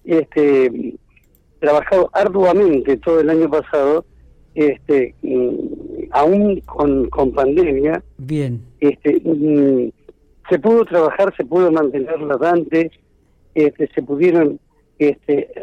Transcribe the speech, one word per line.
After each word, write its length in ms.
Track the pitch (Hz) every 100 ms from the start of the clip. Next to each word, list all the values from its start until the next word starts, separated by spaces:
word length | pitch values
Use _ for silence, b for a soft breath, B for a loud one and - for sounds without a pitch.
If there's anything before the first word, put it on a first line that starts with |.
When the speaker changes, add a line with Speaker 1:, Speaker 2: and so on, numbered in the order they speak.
| -
Speaker 1:
este, 880 | 160 143 156 147 135 127 120 120 - _ _ _ _ _ -
trabajado 500 | 147 147 - 190 -
arduamente 840 | 180 202 190 185 180 196 139 131 131
todo 240 | 175 165
el 100 | 156
año 200 | 160 156
pasado, 560 | 151 - 147 139 160 - _ - _ _ 165
este, 600 | 151 131 - 143 120 -
mm, 840 | - 127 123 - - - - - -
aún 500 | 135 156 202 208 190
con, 480 | - - 143 135 120
con 240 | - 135
pandemia, 680 | 143 135 160 170 135 151 160 - -
Speaker 2:
Bien. 440 | 131 151 135 117 - -
Speaker 1:
este, 420 | 143 143 147 -
mm, 680 | 170 151 151 147 139 127 117 - _ - _ _ -
se 100 | 175
pudo 260 | 214 226 214
trabajar, 480 | 170 156 - 196 -
se 80 |
pudo 260 | 131 170 175
mantener 480 | 160 143 143 147 160
la 160 | 151 131
Dante, 520 | 165 175 143 160 165 _ _ _ _ _ _
este, 360 | 160 147 - 139
se 80 | -
pudieron, 600 | 131 143 180 170 147 - _ _ _ -
este, 540 | 147 - - 143 - -